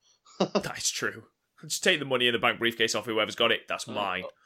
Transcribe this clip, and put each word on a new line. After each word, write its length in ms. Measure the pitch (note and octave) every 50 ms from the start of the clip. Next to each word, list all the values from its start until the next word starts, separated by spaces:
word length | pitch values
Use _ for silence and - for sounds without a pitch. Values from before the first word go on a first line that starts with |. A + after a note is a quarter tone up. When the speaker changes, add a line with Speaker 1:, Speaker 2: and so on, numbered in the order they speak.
| _ _ _
Speaker 1:
<laughs> 260 | _ _ - - -
Speaker 2:
That 380 | E3+ E3 - G3 - - -
is 120 | - - -
true. 320 | - - A#2+ G#2 G#2 A2+ A2 _ _ _ _ _ _ - -
Just 200 | D3+ - - -
take 160 | G3 F3+ D3+
the 60 | C#3
Money 220 | C3+ C3 B2 B2
in 60 | A#2+ A#2
the 60 | G#2
Bank 200 | A#2+ A#2 G#2+ F2+
briefcase 340 | A#2 A#2 A2+ - A2+ A2 -
off 100 | G#2+ G#2
whoever's 280 | A#2+ A2 A2 G#2+ F#2+ -
got 160 | - A#2 A2+
it. 100 | A2 - -
That's 200 | - F2+ - - C3
Speaker 1:
Uh, 40 | A2
Speaker 2:
mine. 300 | G#2 G2+ F#2+ F2+ F#2 - - - _ _